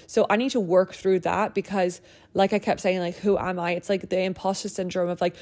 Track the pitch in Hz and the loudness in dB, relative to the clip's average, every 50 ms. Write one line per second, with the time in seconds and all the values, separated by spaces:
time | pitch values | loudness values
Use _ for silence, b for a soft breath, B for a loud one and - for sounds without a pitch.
0 | B B - 220 - - 208 214 254 269 - 240 196 165 180 185 190 185 - - | B B 0 0 2 4 2 2 2 0 0 0 0 4 4 4 4 2 -2 -2
1 | - 190 190 180 170 170 175 185 214 220 - 202 185 - 202 196 180 180 170 - | 0 2 2 2 2 0 0 0 0 -2 -2 -4 -6 -2 -2 0 0 0 -2 -6
2 | b b b b b b - 180 196 190 214 202 - 220 - - - 185 185 185 | b b b b b b 0 2 2 2 2 0 0 0 -2 0 0 0 0 0
3 | 175 175 180 - 190 208 196 - 123 185 185 175 170 175 175 180 - - 202 185 | -2 -4 -6 -2 0 2 2 2 0 -2 -4 -2 -2 -2 -2 -4 -2 -2 -2 -2
4 | - - 180 185 185 190 175 - - 190 196 - - 196 - - 180 180 - 190 | -2 -2 -2 0 0 -2 -4 -2 -4 -4 -4 -2 -6 -6 -6 -6 -6 -4 -2 -2
5 | 175 175 175 - 180 175 170 B | -2 -2 -2 -2 -2 -2 -2 B